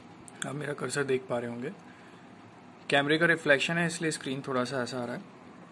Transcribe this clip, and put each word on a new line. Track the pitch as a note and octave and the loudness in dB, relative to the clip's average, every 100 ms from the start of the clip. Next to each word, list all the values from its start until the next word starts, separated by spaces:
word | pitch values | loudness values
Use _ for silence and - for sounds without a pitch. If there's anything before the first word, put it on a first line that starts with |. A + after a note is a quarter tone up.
| - - - - C#3 | -20 -20 -16 -8 -8
आप | |
मेरा | C#3 C#3+ | -6 -6
cursor | C#3+ C3 C#3+ | -6 -4 -2
देख | C3+ C3 - | 0 0 0
पा | B2 | -4
रहे | A#2+ | -4
होंगे, | A#2+ C3+ G3+ - - - - - - - - - - - | -6 -8 -10 -18 -20 -20 -20 -20 -20 -20 -20 -20 -14 2
Camera | C#3+ C#3+ D#3 | 2 4 4
का | E3+ | 4
रिफ्लेक्शन | C3 D3 C#3 - | 4 6 6 6
है | E3+ E3+ | 2 0
इसलिए | E3 D#3+ | 0 -2
screen | D3+ C#3+ C3+ C#3 | -2 -4 -4 -2
थोड़ा | C3 | 0
सा | B2 C3+ | 0 -2
ऐसा | A#2+ B2+ | -2 -4
आ | |
रहा | A#2+ | -4
है। | D3 - - - - - | -6 -10 -20 -20 -20 -20